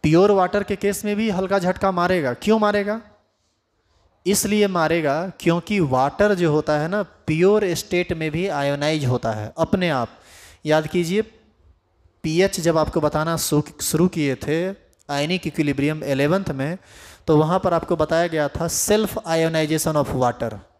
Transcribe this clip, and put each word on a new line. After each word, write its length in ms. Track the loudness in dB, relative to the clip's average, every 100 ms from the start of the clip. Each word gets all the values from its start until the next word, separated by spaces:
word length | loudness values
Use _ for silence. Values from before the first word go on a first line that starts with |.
प्योर 280 | 4 6 6
वाटर 320 | 4 2 0
के 120 | -4 -2
केस 300 | -2 -2 -4
में 100 | -2
भी 140 | -2
हल्का 300 | -2 0 0
झटका 320 | 0 0 0
मारेगा। 420 | 0 0 2 0
क्यों 260 | -2 0 2
मारेगा? 420 | 2 0 -2 -6 -10 _ _ _ _ _ _ _ _ _ _ _ -2
इसलिए 420 | 0 0 2 2
मारेगा 640 | 2 2 2 0 -2 -4 -2
क्योंकि 400 | 0 0 0 -2
वाटर 540 | 2 2 0 2 2 2
जो 160 | 2
होता 260 | 2 0 -2
है 80 | -2
ना, 160 | -4
प्योर 680 | -6 _ -4 2 4 4 2
स्टेट 400 | -4 -2 -4 -2
में 180 | -4 -4
भी 160 | -4 -4
आयोनाइज 580 | -2 -2 -2 -2 0 0
होता 260 | -2 -2
है 220 | -6 -8 -4
अपने 320 | -2 0 0
आप। 200 | -2 -4 -8 -20 -20 -20 -12 0
याद 220 | 0 2
कीजिए, 340 | -2 0 -2 -4 _ _ _ _ _ _ _ _ _
पीएच 360 | -2 2 2 2
जब 180 | 2 2
आपको 240 | 2 0
बताना 360 | 0 -2 -2 -2
शु-, 440 | 0 0 0 -8
शुरू 260 | -4 2 2
किए 280 | 2 -2 -2
थे 400 | -2 -2 -4 -8 _ _ -8
आयनिक 380 | -4 -2 -2 -4
इक्विलिब्रियम 560 | -2 -2 0 -2 -2
इलेवंथ 460 | -4 0 2 0 -2
में, 280 | -6 -6 -6 -14 -20 -20 -12 2
तो 100 | 2
वहाँ 220 | 4 2
पर 140 | 2
आपको 220 | -2 -2 -2
बताया 320 | 0 0 0
गया 200 | -2 -4
था 200 | -4 -4
self 500 | -4 0 0 0 -6 -2
ionization 800 | 0 2 0 0 0 0 0 0
of 100 | 0
water 380 | 0 0 -6 -8 -18